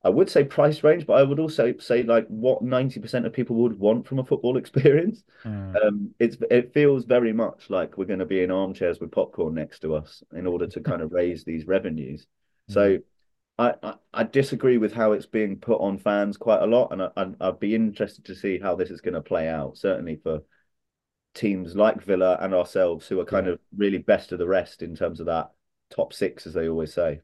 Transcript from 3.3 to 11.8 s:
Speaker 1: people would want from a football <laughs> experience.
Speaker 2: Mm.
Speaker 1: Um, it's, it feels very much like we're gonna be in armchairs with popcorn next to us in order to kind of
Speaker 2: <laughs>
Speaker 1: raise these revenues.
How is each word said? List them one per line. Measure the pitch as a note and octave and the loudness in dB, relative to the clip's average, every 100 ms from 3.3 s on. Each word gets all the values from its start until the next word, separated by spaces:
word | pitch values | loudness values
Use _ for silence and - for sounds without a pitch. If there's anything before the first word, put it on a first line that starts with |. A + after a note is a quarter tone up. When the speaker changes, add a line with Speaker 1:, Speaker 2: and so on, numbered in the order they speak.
Speaker 1:
people | - A#2+ A2+ | -4 -2 2
would | A#2+ G2 | 0 2
want | G#2 A#2 - | 2 2 -2
from | C3+ | -6
a | B2+ | -2
football | C#3 A#2 B2+ | 0 0 -2
<laughs> | |
experience. | - C#3 C#3+ C#3+ F#3 A3+ _ _ A2+ | -2 4 6 6 0 -6 _ _ -12
Speaker 2:
Mm. | G#2 F#2+ G2+ G#2+ | -10 -4 2 2
Speaker 1:
Um, | G#2 G2+ - | 0 -8 -2
it's, | A#2 - A2+ | -2 0 2
it | B2 B2 | 2 2
feels | D3 D3 C3+ A#2 | 2 4 2 2
very | B2 A#2 | 2 2
much | A2 G#2+ - - | 0 -2 -4 -4
like | F#2+ D#2 - | -4 -2 -6
we're | F#2+ | -6
gonna | F#2+ F2+ | -4 -2
be | F#2+ | 0
in | F2+ | 0
armchairs | F#2 F#2+ F#2 F2+ E2+ | 0 -4 -2 -4 -4
with | E2 | -4
popcorn | - - - E2 | -2 -2 -4 -4
next | D#2+ D2+ - | -4 -8 -10
to | D#2 D#2 | -6 -6
us | D2+ - _ | -6 -20 _
in | E2+ F2+ | -8 -4
order | F2 E2+ | -4 -4
to | F2 | -6
kind | D2+ E2+ | -6 -6
of | D#2+ | -4
Speaker 2:
<laughs> | F2 | -2
Speaker 1:
raise | F2 E2 D#2+ | -2 -4 -8
these | D#2+ D#2 | -8 -2
revenues. | F#2+ | -2